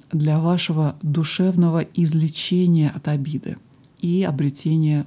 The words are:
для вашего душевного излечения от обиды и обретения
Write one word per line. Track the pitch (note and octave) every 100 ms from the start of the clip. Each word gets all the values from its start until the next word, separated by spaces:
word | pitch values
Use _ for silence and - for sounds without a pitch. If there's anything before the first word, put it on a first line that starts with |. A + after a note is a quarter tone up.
| -
для | D#3+ D3+ D#3
вашего | E3 F3 - D#3 D#3 -
душевного | D#3 D3 D#3 - F#3 F3+ E3+ E3 D#3
излечения | - E3 D#3+ D#3+ - - F3+ F3+ E3 D3+
от | D3+ D3+
обиды | D3+ C#3 D3 - - - _ _ _
и | E3+ F3+
обретения | F#3 C#3 C#3+ C3+ D#3 D#3+ D3+ D3+